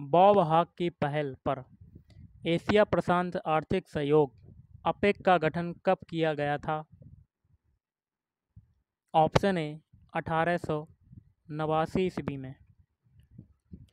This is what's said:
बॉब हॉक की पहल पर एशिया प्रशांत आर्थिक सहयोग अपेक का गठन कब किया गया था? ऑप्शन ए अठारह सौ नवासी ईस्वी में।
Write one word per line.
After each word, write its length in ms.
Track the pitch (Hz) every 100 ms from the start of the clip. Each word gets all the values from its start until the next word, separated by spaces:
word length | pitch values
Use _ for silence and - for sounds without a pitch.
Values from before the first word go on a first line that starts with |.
बॉब 380 | 143 165 196 202
हॉक 340 | 160 160 165 -
की 100 | 175 -
पहल 340 | 147 151 143 127 147
पर 160 | 131 - - - - _ - - - 165
एशिया 380 | 170 - 208
प्रशांत 520 | 202 170 175 180 180 175
आर्थिक 520 | - 156 143 185 -
सहयोग 460 | 156 143 151 143 - - - - - 170
अपेक 380 | - 202 196
का 120 | 190 175
गठन 340 | 156 175 170 170
कब 140 | - 185 -
किया 240 | 160 160
गया 240 | 147 147 147
था? 260 | - 156 156 - - - _ _ _ _ _ _ _ _ _ _ _ _ _ _ _ _ _ _ _
ऑप्शन 440 | 165 156 - 202 185
ए 220 | 151 151 _ - _ 165
अठारह 400 | 160 160 165 175
सौ 280 | - 151 156 _ _ - - _ -
नवासी 560 | 151 156 156 160 202 185
ईस्वी 300 | - 143 139
में। 180 | 131 - _ _ _ _ _ _ _ - - _ _ - -